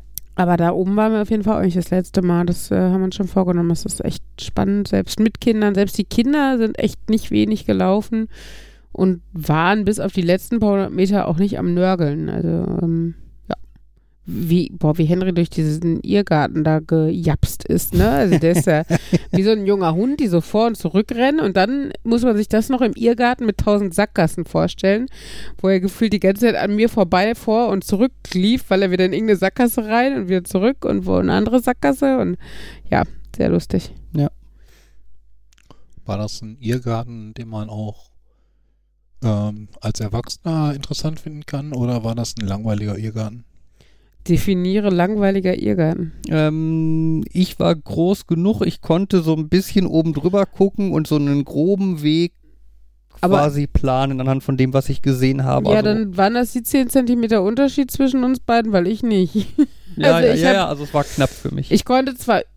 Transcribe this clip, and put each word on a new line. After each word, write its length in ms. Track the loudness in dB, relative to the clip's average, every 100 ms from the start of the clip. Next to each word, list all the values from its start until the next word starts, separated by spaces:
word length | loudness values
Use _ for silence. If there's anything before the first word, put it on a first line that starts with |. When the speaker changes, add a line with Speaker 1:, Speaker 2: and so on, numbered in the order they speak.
| -16 -18 -10 -2
Speaker 1:
aber 200 | 2 4
da 140 | 2
oben 240 | 0 0 2
waren 160 | 2
wir 80 | 0
auf 100 | 0
jeden 120 | 0
Fall 160 | 0 2
auch 60 |
nicht 120 | 2 0
das 140 | 0
letzte 320 | -2 0 0
Mal. 240 | 2 2 0
Das, 240 | -2 -2
äh, 60 | 0
haben 240 | 2 2
wir 40 | -2
uns 100 | -2
schon 120 | -2
vorgenommen. 400 | 0 0 0 0
Das 160 | 0
ist 180 | -4 -6
echt 200 | -6 -6 -10 -14
spannend, 480 | -8 -2 0 0 0
selbst 320 | -2 -2 0
mit 180 | 0 0
Kindern. 340 | 0 2 2
Selbst 240 | 2 0 -2
die 60 |
Kinder 520 | -4 0 2 2 2 0
sind 220 | -2 0
echt 320 | -4 -4 -2
nicht 200 | -2 0
wenig 360 | 0 0 0 -2
gelaufen 600 | 0 2 0 0 -4 -6 -10 -18 -20 -20 -20 -12
und 280 | -2 0 0 -6
waren 520 | -10 -2 0 2 2
bis 160 | 0 -2
auf 120 | -2
die 100 | -2
letzten 380 | 2 0 0 0
paar 100 | 2
hundert 200 | 2 0
Meter 340 | 0 2 2 0
auch 80 | 0
nicht 200 | 0 0
am 160 | 0
Nörgeln. 560 | 2 2 2 0 -2 -4
Also, 180 | -2 -2 -2 -2 -2
ähm, 320 | 0 0 -2 -6 -16 -18 -12
ja. 80 | -10 -12 -20 -20 _ _ _ -12
Wie, 440 | -6 0 2 0
boah, 240 | -2 0 2
wie 60 | 2
Henry 260 | 2 0
durch 180 | 0 -2
diesen 500 | 0 -2 0 -2 -2
Irrgarten 600 | 0 0 2 2 0 0
da 140 | 2 0
gejapst 840 | 2 0 2 0 0 2 0 -2
ist, 300 | -2 -2 2
ne? 140 | 4 4
Also 280 | 4 4 4
der 140 | 4
ist 140 | 4 4
ja 160 | 2 2 -2 2
Speaker 2:
<laughs> 220 | -2 0
Speaker 1:
wie 100 | 0
so 80 | 2
ein 140 | 2 2
junger 280 | 2 2
Hund, 260 | 0 0 0
die 60 | 2
so 120 | 0
vor- 260 | 0 0 0
und 100 | 0
zurückrennen 640 | -2 0 0 0 2 2
und 160 | 2 2
dann 360 | 2 0 -4 -6
muss 180 | 0 2
man 140 | 2 2
sich 100 | 2
das 200 | 0 0
noch 120 | 0
im 120 | 0
Irrgarten 520 | 0 0 2 0 0 -2
mit 120 | 0
tausend 340 | 2 2 0
Sackgassen 500 | 0 0 2 0 0
vorstellen, 640 | -4 -2 -2 0 0 0 -2 -10 -14 -12 -10 -4
wo 80 | 0
er 120 | 2
gefühlt 320 | 0 -2 0
die 80 | 2
ganze 260 | 2 2 2
Zeit 80 | 2
an 180 | 0 2
mir 120 | 2
vorbei 460 | 2 2 2 2
vor 340 | -2 0 0 2
und 120 | 0
zurück 280 | -2 0 0 -2 -6
lief, 340 | 0 2 0 0
weil 140 | 0
er 80 | 2
wieder 120 | 2 2
in 60 |
irgendeine 260 | 2 2 2
Sackgasse 480 | 2 2 0 2 0
rein 280 | 2 2 0
und 120 | 0
wieder 160 | -2
zurück 400 | 0 0 0 0
und 220 | -2 -2 0
wo 80 | 0
eine 160 | 2
andere 280 | 2 2 0
Sackgasse 580 | 0 0 0 2 0 0
und 180 | -2 -4 -10 -14 -14 -12 -2
ja, 140 | -2 -2 -6 -12 -2
sehr 120 | 0
lustig. 440 | 0 0 -4 -4 -14 -8
Speaker 2:
Ja. 140 | -2 -2 -4 -20 -20 -20 -20 _ -20 -20 -20 -20 -20 -20 _ _ -20 -20 -16
Speaker 3:
War 140 | -8 -6
das 240 | -6 -8
ein 140 | -14 -10
Irrgarten, 760 | -4 -4 -2 -4 -6 -12 -16
den 140 | -14 -12
man 200 | -10 -8
auch, 420 | -8 -8 -10 -18 _ _ _ _ _ _ _ _ _ _ -6
ähm, 460 | -2 -2 -4 -8 -16 -10
als 200 | -6 -6
Erwachsener 720 | -4 -6 -8 -10 -4 -2 -2
interessant 460 | -4 -8 -6 -6 -6
finden 240 | -12 -14 -10
kann 260 | -8 -8
oder 320 | -4 -2 -2
war 100 | -4
das 200 | -4 -6 -6
ein 60 | -6
langweiliger 520 | -4 -4 -4 -4 -6
Irrgarten? 460 | -6 -6 -8 -10 -20 -20 -20 _ _ _ _ _ 0
Speaker 1:
Definiere 600 | 2 2 0 0 0 2
langweiliger 680 | 2 0 2 0 0 0 -2
Irrgarten. 540 | -2 0 0 0 -6 -8 -4
Speaker 2:
Ähm, 960 | 0 0 0 -2 0 0 0 0 0 -2
ich 260 | -2 -2 0
war 160 | 0
groß 520 | 0 -2 -2 0 0 -2
genug, 360 | 0 0 0
ich 180 | -2 -4
konnte 420 | 0 0 2 0
so 120 | 2
ein 140 | -2 0
bisschen 380 | 0 2 0 2
oben 260 | 2 0
drüber 340 | 0 0 0 0
gucken 460 | 2 0 2 -2
und 140 | 0 0
so 100 | 0
einen 280 | 2 0
groben 580 | -2 0 0 2 0 -2
Weg 300 | 0 2 0 _ -20 -20 -20 -20 -20 _ _ -4
Speaker 1:
Aber 160 | 2 4
Speaker 2:
quasi 280 | 2 0 0
planen 540 | 0 2 2 0 -2
anhand 220 | 0 0
von 140 | 0 0
dem, 160 | 2
was 140 | 2 0
ich 100 | 0
gesehen 440 | 0 2 2 0
habe. 260 | 0 2 4
Speaker 1:
Ja, 60 | 4
Speaker 2:
Also 80 |
Speaker 1:
dann 320 | 4 0 -2 2
waren 180 | 2
das 180 | 2 -2
die 100 | -4
zehn 280 | 0 0 2
Zentimeter 520 | 2 2 2 2 2
Unterschied 480 | 2 2 0 0 -2
zwischen 340 | 0 0 2
uns 160 | 0 -2
beiden, 320 | 0 0 2
weil 140 | 2 2
ich 160 | -2
nicht. 440 | 0 2 2 0 -2
<laughs> 140 | 0 0 -2 -12 0
Speaker 2:
Ja, 180 | 4
Speaker 1:
Also 140 | 4 4
Speaker 2:
ja, 60 |
Speaker 1:
ich 60 | 4
Speaker 2:
ja, 60 | 4
Speaker 1:
hab 40 |
Speaker 2:
ja, 120 | 2 0
also 160 | -4
es 100 | -2
war 80 | -2
knapp 260 | -2 0 0
für 220 | -2 -8
mich. 200 | -6 0
Speaker 1:
Ich 120 | 0
konnte 300 | 2 0 0
zwar 280 | -4 0 0 -2